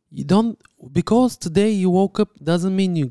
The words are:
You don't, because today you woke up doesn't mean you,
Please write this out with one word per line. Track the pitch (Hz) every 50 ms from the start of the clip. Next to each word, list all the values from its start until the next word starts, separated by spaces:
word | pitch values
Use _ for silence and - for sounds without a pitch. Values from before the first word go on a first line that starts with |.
| _ _
You | - 139 139
don't, | 143 180 208 226 233 202 _ _ _ _ _ - 131 139
because | 175 170 - 214 240 254 240 -
today | - - 175 156 196 202 220
you | 214 196 185 185
woke | 180 185 196 196 - -
up | 208 - _ _ 143
doesn't | 156 170 175 175 190 190
mean | 190 196 185 175
you, | 160 143 123